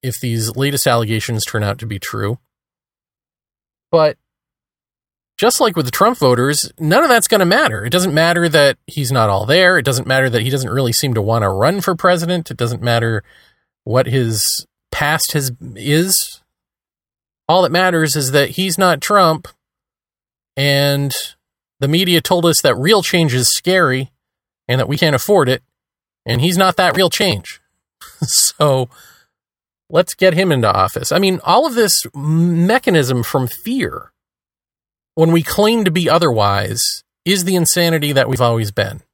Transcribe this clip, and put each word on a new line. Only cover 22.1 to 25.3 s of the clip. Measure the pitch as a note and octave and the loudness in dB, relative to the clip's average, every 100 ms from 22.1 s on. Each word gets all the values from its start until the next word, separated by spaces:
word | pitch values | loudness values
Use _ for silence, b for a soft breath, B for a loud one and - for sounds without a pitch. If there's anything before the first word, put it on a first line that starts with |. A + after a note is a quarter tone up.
| E3+ | 0
told | - F3+ E3+ | 2 2 2
us | D#3 | 2
that | D3 B2 | 0 0
real | C#3+ G#3+ | 2 2
change | F3 - D#3 | 2 0 2
is | B2 A#2+ | 2 0
scary | - - F#3 D#3+ C3 C3 _ _ _ _ _ - | -2 0 2 2 0 -6 _ _ _ _ _ -4
and | B2+ | -2
that | A#2+ | -2
we | C#3+ | 0
can't | E3 C#3+ | 0 0
afford | - | 2